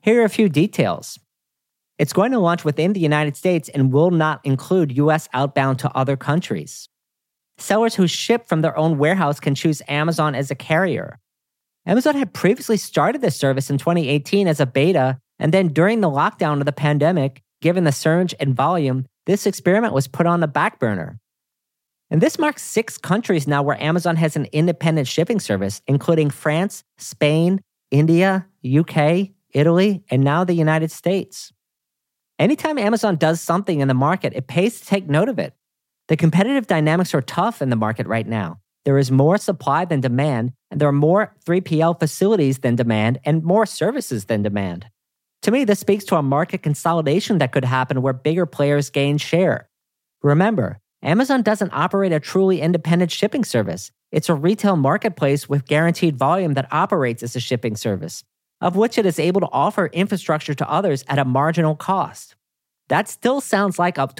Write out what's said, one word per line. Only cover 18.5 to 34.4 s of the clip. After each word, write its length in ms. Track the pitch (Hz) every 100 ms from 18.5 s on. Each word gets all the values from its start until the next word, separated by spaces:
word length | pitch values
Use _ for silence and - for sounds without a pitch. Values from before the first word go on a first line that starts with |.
volume, 520 | 123 143 175 139 131 131 _ -
this 200 | 202 208
experiment 480 | - 175 202 233
was 140 | 165 -
put 180 | - 170
on 140 | 170
the 80 | 156
back 320 | 147 151 -
burner. 400 | 117 95 - 110 _ _ _ _ _ _ _ _ -
And 100 | 165
this 200 | 294 -
marks 240 | 302 -
six 340 | - 214 - -
countries 480 | - 202 226 170 135
now 160 | 143
where 180 | 143 139
Amazon 360 | 151 175 170 160
has 180 | 160
an 120 | 151 127
independent 600 | 151 175 165 165 160 127
shipping 320 | - 175 214
service, 420 | - 98 98 - -
including 420 | 139 - 160 147
France, 540 | - 156 156 202 - - -
Spain, 600 | - - 147 156 175 190 - _ -
India, 560 | 139 160 170 190 190 - _
U 200 | 127 139
K, 500 | 170 156 147 175 196 _ _
Italy, 500 | 139 156 170 208 190 -
and 140 | 131
now 180 | 139 156
the 120 | 180
United 360 | 170 156 156 160
States. 640 | - 170 190 - - - _ _ _ _ _ _ _ _ -
Anytime 420 | 185 302 320 285
Amazon 360 | 202 226 214
does 260 | 160 160 165
something 380 | - 170 202 151
in 80 | 135
the 80 |
market, 380 | 127 143 185 127
it 140 | 127